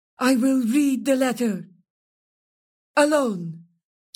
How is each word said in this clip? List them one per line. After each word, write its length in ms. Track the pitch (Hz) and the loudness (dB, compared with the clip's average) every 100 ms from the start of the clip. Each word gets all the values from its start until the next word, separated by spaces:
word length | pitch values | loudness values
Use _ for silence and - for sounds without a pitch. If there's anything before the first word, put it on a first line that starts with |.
| _ - | _ -4
I 160 | 254 262 | 0 2
will 260 | 262 262 | 2 0
read 400 | 226 277 277 254 | 0 2 2 0
the 120 | 214 262 | 0 0
letter. 520 | 262 240 240 185 165 _ _ _ _ _ _ _ _ _ _ _ _ 294 | 0 -2 -2 -4 -10 _ _ _ _ _ _ _ _ _ _ _ _ 0
Alone. 680 | 294 302 247 185 165 - - _ _ _ _ | 2 2 0 -4 -8 -12 -20 _ _ _ _